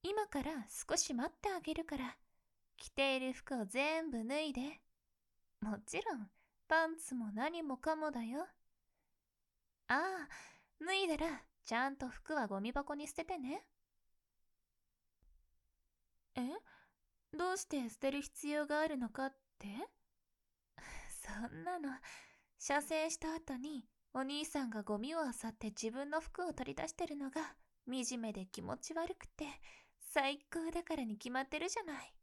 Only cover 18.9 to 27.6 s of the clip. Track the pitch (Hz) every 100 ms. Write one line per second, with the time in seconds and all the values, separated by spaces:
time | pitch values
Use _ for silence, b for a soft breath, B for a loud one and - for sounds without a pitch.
18.9 | 277 233 - 269 - _ _ 202 214 370
19.9 | _ _ _ _ _ _ _ _ - B
20.9 | B B - - 208 233 311 339 359 285
21.9 | 262 B B B B B _ - 285 294
22.9 | 320 311 320 320 330 330 254 285 285 -
23.9 | _ _ 254 269 294 302 294 254 220 202
24.9 | 208 254 330 285 233 226 - 220 208 226
25.9 | 247 285 311 320 - 359 - 262 269 320
26.9 | - 349 285 269 320 311 -